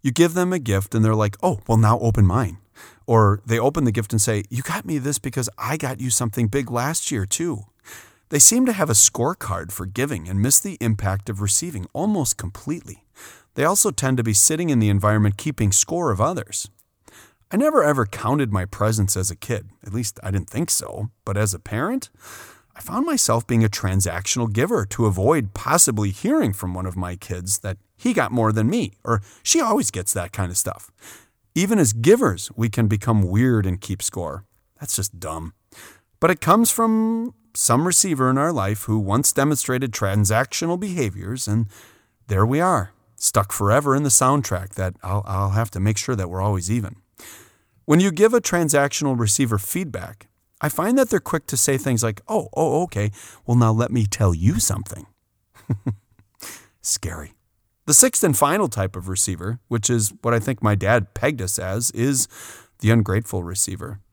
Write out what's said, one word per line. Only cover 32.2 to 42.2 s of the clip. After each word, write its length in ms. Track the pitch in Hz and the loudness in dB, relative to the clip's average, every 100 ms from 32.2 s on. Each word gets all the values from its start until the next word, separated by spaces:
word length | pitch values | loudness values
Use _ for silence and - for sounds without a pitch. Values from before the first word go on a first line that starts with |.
| 202 85 - - | 4 0 -8 -4
we 140 | 113 | -2
can 180 | 101 110 | 0 0
become 340 | 104 123 107 | 0 2 2
weird 460 | 95 101 127 113 95 | 2 2 2 2 0
and 120 | 90 | -4
keep 220 | - 92 | -6 -6
score. 440 | - - 82 80 - _ _ _ | -6 -6 -8 -10 -16 _ _ _
That's 160 | 147 - | -8 -6
just 240 | 101 87 | -6 -8
dumb. 340 | 78 80 85 _ _ - - - _ _ | -10 -8 -10 _ _ -20 -20 -20 _ _
But 120 | 165 | 0
it 100 | 180 | 2
comes 300 | - 202 233 | 4 4 4
from 640 | - 226 220 220 226 233 - _ - | 2 2 2 0 -2 -6 -12 _ -4
some 300 | - 123 175 | 2 2 2
receiver 420 | 175 196 143 131 | 2 0 2 2
in 80 | 131 | 2
our 140 | 156 | 0
life 320 | 156 98 107 | -2 -2 -4
who 160 | - 110 | -2 -2
once 320 | 98 110 143 | 0 0 0
demonstrated 600 | - 143 147 - 127 131 | 2 0 0 -2 -2 -2
transactional 840 | - 98 101 101 110 139 - 170 180 | -2 0 2 2 2 0 -4 -4 -4
behaviors, 680 | 202 175 113 95 90 127 107 | -4 -4 -4 -4 -8 -8 -2
and 200 | 107 107 - - _ _ _ | 0 -2 -8 -20 _ _ _